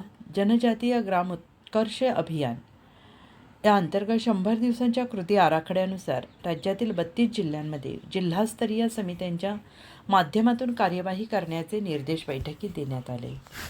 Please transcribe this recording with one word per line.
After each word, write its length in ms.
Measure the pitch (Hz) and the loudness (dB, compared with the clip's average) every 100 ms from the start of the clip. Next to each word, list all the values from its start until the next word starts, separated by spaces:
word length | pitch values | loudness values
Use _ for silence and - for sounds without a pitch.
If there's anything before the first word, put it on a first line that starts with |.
| 190 - - 196 | -4 -18 -6 0
जनजातीय 640 | 202 233 240 220 240 240 | 4 4 4 2 0 0
ग्राम 300 | 196 180 180 | 2 0 0
उत्कर्ष 720 | 175 - _ - 220 220 - | -6 -10 _ -4 -2 0 0
अभियान 520 | 262 - 160 156 127 117 - - - - - - - - - - 214 | 0 0 -2 -2 -2 -4 -12 -20 -20 -20 -20 -20 -20 -20 -20 0 4
या 100 | 202 | 4
अंतर्गत 460 | 156 196 208 226 | 4 -2 2 0
शंभर 340 | 233 196 190 226 | 2 2 2 2
दिवसांच्या 500 | 240 240 247 247 247 | 2 2 2 2 -2
कृती 300 | 202 175 202 | -4 2 6
आराखड्यानुसार 920 | 165 160 160 185 185 190 - 127 - - 175 | 6 4 0 -2 0 -4 -4 -4 -4 -10 -6
राज्यातील 460 | 160 196 196 220 | -2 -2 -2 -2
बत्तीस 380 | 175 165 - 233 | -2 -4 0 0
जिल्ह्यांमध्ये 680 | 214 160 151 151 147 131 - - | 0 -4 -4 -6 -8 -8 -10 -6
जिल्हास्तरीय 760 | 190 180 175 226 - 233 214 226 | -2 0 2 0 -2 -2 0 0
समित्यांच्या 680 | 226 180 175 180 170 196 208 - - - - - | -2 -6 -6 -6 -4 -4 -6 -12 -20 -20 -14 2
माध्यमातून 640 | 190 151 214 233 240 247 | 4 4 4 4 4 -2
कार्यवाही 520 | 233 190 180 185 185 220 | 2 2 2 -4 -4 -2
करण्याचे 540 | 202 165 165 160 214 | -2 -2 -6 -4 -4
निर्देश 440 | 190 147 135 160 - | -2 -4 -2 -4 -4
बैठकीत 420 | 135 151 151 202 156 | -6 -6 -8 -8 -6
देण्यात 340 | 131 131 123 | -6 -6 -6
आले. 240 | 123 123 135 - - | -8 -8 -12 -14 -14